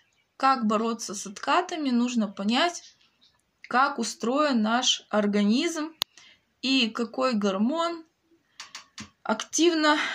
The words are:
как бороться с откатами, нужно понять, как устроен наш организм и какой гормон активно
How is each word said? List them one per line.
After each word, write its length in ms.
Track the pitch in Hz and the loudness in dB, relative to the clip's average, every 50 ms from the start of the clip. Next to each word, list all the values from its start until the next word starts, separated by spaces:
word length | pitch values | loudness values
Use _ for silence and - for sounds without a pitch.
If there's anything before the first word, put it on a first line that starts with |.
| _ _ _ _ _ _ _ - | _ _ _ _ _ _ _ 0
как 280 | - 269 269 247 226 | 2 2 2 2 2
бороться 480 | 208 220 214 226 226 233 226 - - 185 | 0 2 2 0 0 -2 -4 -6 -10 -10
с 120 | - - | -10 -10
откатами, 640 | 196 202 - - - 285 349 359 359 359 330 302 269 | -12 -12 -10 -2 0 0 0 0 0 -4 -4 -2 0
нужно 360 | 247 233 240 247 247 233 214 | 0 0 0 0 0 -2 -2
понять, 720 | 196 - - 196 208 233 262 330 349 339 - - - - _ _ _ _ _ _ _ _ _ _ _ _ _ | -2 -4 -6 -4 -2 0 2 0 0 -2 -4 -16 -20 -20 _ _ _ _ _ _ _ _ _ _ _ _ _
как 380 | - - - 247 269 277 285 240 | -12 -4 0 0 0 0 0 -4
устроен 640 | 233 214 - - - 226 254 285 302 294 262 226 214 | -6 -6 -6 -6 -4 -2 0 2 2 2 2 2 2
наш 420 | 214 226 247 262 - - - - - | 2 0 0 2 0 0 -2 -4 -4
организм 840 | - 214 208 208 202 208 208 202 220 262 320 349 330 330 302 320 320 - - _ _ - - - - _ _ _ _ _ - | -2 0 0 2 2 2 2 4 2 2 2 -2 -2 -4 -8 -8 -6 -8 -10 _ _ -20 -20 -20 -20 _ _ _ _ _ -2
и 260 | 254 269 269 240 220 | 0 2 2 2 0
какой 460 | 220 - 240 226 - - 254 262 247 | -2 -4 -6 -6 -4 -2 -2 0 0
гормон 720 | 208 202 202 190 190 208 240 262 330 330 339 339 330 320 _ _ _ _ _ _ _ _ _ _ - - - - - - _ - - - - _ _ - | 2 0 0 0 2 0 0 0 0 -2 -4 -4 -8 -12 _ _ _ _ _ _ _ _ _ _ -20 -20 -18 -18 -20 -20 _ -20 -20 -20 -20 _ _ -6
активно 760 | - 214 214 - - - - 320 349 330 311 302 302 302 302 - - | -4 -4 -4 -4 -6 0 4 4 4 4 4 4 4 4 4 2 -4